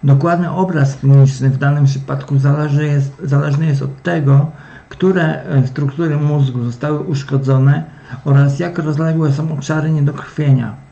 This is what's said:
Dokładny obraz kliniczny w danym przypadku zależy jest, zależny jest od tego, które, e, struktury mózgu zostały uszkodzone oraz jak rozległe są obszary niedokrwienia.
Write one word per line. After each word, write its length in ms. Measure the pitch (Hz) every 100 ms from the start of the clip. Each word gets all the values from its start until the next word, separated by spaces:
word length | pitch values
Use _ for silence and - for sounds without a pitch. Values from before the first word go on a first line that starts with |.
Dokładny 480 | 139 139 165 175 180
obraz 440 | 170 185 160 139 -
kliniczny 540 | 135 139 131 - 135
w 80 | 131
danym 280 | 143 147 139
przypadku 540 | 135 - 139 - 139
zależy 460 | 139 147 151 143 151
jest, 360 | 147 139 -
zależny 420 | 160 143 147 143 160
jest 160 | 139
od 200 | 135 135
tego, 500 | - 170 139 139 160 - - - -
które, 540 | - 185 185 160 156
e, 240 | - 139 120
struktury 500 | - 143 135 170 147
mózgu 460 | 147 147 135 123
zostały 360 | 120 120 151 151
uszkodzone 840 | - 139 - 139 135 131 135 143 160 - - - -
oraz 340 | 139 143 139
jak 200 | 175 -
rozległe 520 | 156 147 160 160 156
są 200 | 139 160
obszary 400 | 143 - 156 151
niedokrwienia. 840 | 156 139 - - - 147 127 113 101 -